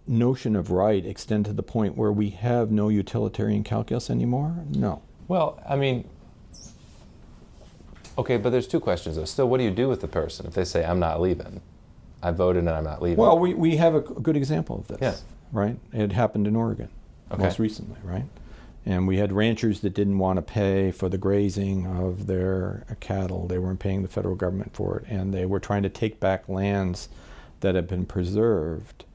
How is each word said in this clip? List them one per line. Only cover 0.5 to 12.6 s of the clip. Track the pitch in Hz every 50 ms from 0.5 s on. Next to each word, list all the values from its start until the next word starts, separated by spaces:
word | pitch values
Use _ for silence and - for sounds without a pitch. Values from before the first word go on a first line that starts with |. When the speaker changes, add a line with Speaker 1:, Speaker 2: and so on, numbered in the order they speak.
| 107
Speaker 1:
of | 95 85 -
right | 90 92 98 110 107 95 85
extend | 98 95 - - - 107 104 101
to | 104
the | 101 104
point | 92 - - 113 107 95 -
where | 120 110 104
we | 104 104 107 101
have | 87 90 113 123 120 120 113 110
no | 107 104 104 107
utilitarian | 107 101 95 - - 113 110 104 - - 107 110 104 104
calculus | 107 - 110 110 113 - 120 120 - -
anymore? | 120 120 120 123 123 135 147 160 170 170 156 143
No. | 143 - 117 101 - - - - - - - -
Speaker 2:
Well, | 185 175 156 - - - -
I | - 139
mean, | 139 139 135 123 120 - - - - - - - - - - - - - - - - - - - - - - - - - - - - - - - - - - - - - - - - - - - -
okay, | 120 - 123
but | 110 104 123
there's | 123 123 120
two | - 165 156
questions, | - 104 90 87 - 85 78
though. | 80 78
Still, | - - - 131 120
what | 131 131
do |
you | 123 101
do | 92 113 131 135
with | 117 -
the | - -
person | - 85 78 - - - 90
if | 82 -
they | 95 90
say, | 90 - 85 80
"I'm | 82 90 90
not | 85 80 80 82
leaving. | 90 92 85 - - - - 92 - - - - - - - - - - - -
I | 90 87
voted | 82 90 90 90 90 87